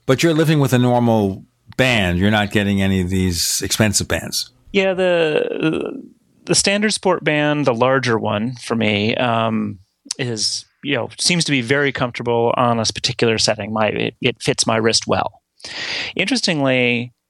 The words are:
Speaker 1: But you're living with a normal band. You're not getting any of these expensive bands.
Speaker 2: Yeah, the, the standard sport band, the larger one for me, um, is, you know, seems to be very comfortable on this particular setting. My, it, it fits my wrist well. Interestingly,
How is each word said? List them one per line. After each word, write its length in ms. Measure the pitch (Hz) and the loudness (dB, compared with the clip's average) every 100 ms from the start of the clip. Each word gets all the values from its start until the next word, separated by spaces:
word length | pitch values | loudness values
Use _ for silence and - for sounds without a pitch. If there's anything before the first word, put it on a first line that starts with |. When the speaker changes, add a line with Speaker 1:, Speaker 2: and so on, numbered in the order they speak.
| - | 0
Speaker 1:
But 180 | 131 | 2
you're 100 | 170 | 2
living 280 | 156 156 156 | 2 4 4
with 100 | 131 | 4
a 80 | 123 | 4
normal 640 | 123 120 117 113 101 98 - _ - - | 4 4 4 2 2 -2 -12 _ -8 0
band. 440 | 131 117 90 87 | 2 2 2 2
You're 120 | 101 | 2
not 200 | 107 101 | 2 2
getting 300 | 107 101 98 | 0 0 2
any 200 | 98 95 | 2 0
of 80 | 90 | 0
these 520 | 95 92 85 - - | 0 0 0 -2 -4
expensive 460 | 98 - 110 - 90 | -4 0 0 0 -2
bands. 420 | 82 - - - _ - | -4 -4 -8 -10 _ -6
Speaker 2:
Yeah, 220 | 196 190 | -2 0
the, 1080 | 185 185 175 160 151 - - 156 160 - - - _ _ _ - | 0 0 2 2 0 -2 -2 -2 -2 -6 -10 -16 _ _ _ -4
the 100 | 165 | 0
standard 380 | 196 202 214 | 0 0 -2
sport 280 | - 190 170 156 | -2 0 0 0
band, 400 | 151 147 147 135 | 0 0 0 0
the 80 | |
larger 440 | 117 127 131 123 113 | 2 2 2 2 0
one 380 | 107 104 117 123 | 0 -2 -4 -6
for 200 | - 117 | -4 -2
me, 380 | 107 104 107 - | 0 2 0 0
um, 640 | 123 117 113 110 107 95 _ _ - - | 0 0 0 -2 -4 -8 _ _ -14 -8
is, 460 | 127 110 101 - - _ 139 | -6 -4 -4 -6 -12 _ -4
you 100 | 135 | -4
know, 140 | 110 - | -4 -4
seems 240 | - 175 | 0 0
to 80 | 160 | 0
be 80 | 139 | 0
very 320 | 117 139 139 | 0 0 0
comfortable 640 | 131 127 - 120 117 117 - | -2 -4 -4 -2 0 2 2
on 220 | 123 117 | 2 2
this 140 | 110 | -2
particular 460 | - - - 120 113 | -4 -4 0 2 2
setting. 360 | - 107 101 | 0 -2 -4
My, 140 | 107 107 | -2 0
it, 280 | 113 120 - | 0 -4 -2
it 200 | 127 - | -4 -2
fits 240 | - 131 - | -2 -2 0
my 120 | 113 | 2
wrist 280 | 113 113 - | 2 0 0
well. 360 | 98 - _ _ _ - - - - - - | -2 -2 _ _ _ -16 -10 -8 -8 -6 -4
Interestingly, 960 | 196 254 - 156 135 127 123 120 123 _ _ | -2 0 0 0 2 2 2 0 -4 _ _